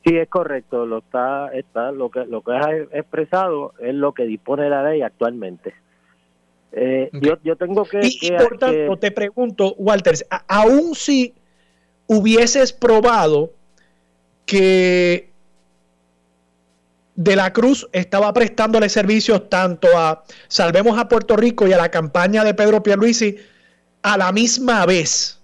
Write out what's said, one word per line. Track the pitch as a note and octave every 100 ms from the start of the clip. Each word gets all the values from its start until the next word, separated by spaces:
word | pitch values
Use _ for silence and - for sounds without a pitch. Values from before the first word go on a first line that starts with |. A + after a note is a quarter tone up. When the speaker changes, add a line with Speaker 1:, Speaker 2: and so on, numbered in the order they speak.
Speaker 1:
Sí, | E3 E3
es | D#3+
correcto, | F#3 D#3+ C3+ - B2 A#2
lo | A2+
está, | _ B2+ B2+ C#3 C#3+
está, | C3 - A2+ B2
lo | C#3 A#2+
que, | B2+ A#2+
lo | A2+
que | A#2+
has | B2 D3+ D#3 D3+
expresado | D3 D#3 D#3 D3+ F#3 F#3+ D3+ C#3+ _
es | A#2+
lo | C#3 C#3+
que | C#3+
dispone | A#2 A2 - C#3 C#3+
la | C#3
ley | C#3+ D#3
actualmente. | A#2 _ A#2 A#2+ F#2+ F2+ F#2+ _ _ _ _ _ _ _ _ _ _
Eh, | - B2+ C3 C3
Speaker 2:
Ok. | C#3+
Speaker 1:
yo, | C#3+ E3
yo | D#3 E3
tengo | F3 G3
que, | G3+ G3+
Speaker 2:
Y, | A#3+ B3+
y | E3+
Speaker 1:
que, | F3
Speaker 2:
por | A#3 A#3+
tanto, | C4 D#3 D3
Speaker 1:
que | -
Speaker 2:
te | G#3
pregunto, | G#3 G#3 A#3+ B3 G3 F#3+ -
Walter, | G3+ G3+ F#3 D#3 -
a-, | F#3+ -
aún | G3 A3 C#4 E4+ D4+
si | - C#4 B3 _ _ _ _ _ _ _ -
hubieses | G#3+ G#3+ A3 A#3 C#4 B3+
probado | - A#3+ A3 A#3+ A3+ D#3 D3 D#3+ _ _ _ _ _ _ _ _ _
que | - G3 F#3+ F#3+ F3+ F3+ F3 F3 - _ _ _ _ _ _ _ _ _ _ _ _ _ _ _ _ _ _
De | - F3
la | G3 F#3+
Cruz | A3+ A#3+ C#4 -
estaba | F#3 F#3 G3 G#3
prestándole | A3 A3+ - A3 A3 G#3
servicios | A3 G3 G#3+ - D3 -
tanto | F#3 F#3 E3+ F3+ E3+
a | D#3+ D#3+ _ - -
Salvemos | - E3+ F3 A3 A3+
a | A#3
Puerto | A3+ G#3
Rico | G#3+ A#3 A#3 G3
y |
a | F#3
la | E3+
campaña | E3+ D#3 F3+ F#3 G#3+
de | G#3+
Pedro | G3+ G#3 G#3+
Pierluisi | G#3 G3 A3+ A#3 G#3+ G3+ - _ _ _ _ _
a | G3+ G3+
la | F#3
misma | G3+ A#3 B3+ B3 A3
vez | F3 F#3 D3 - - -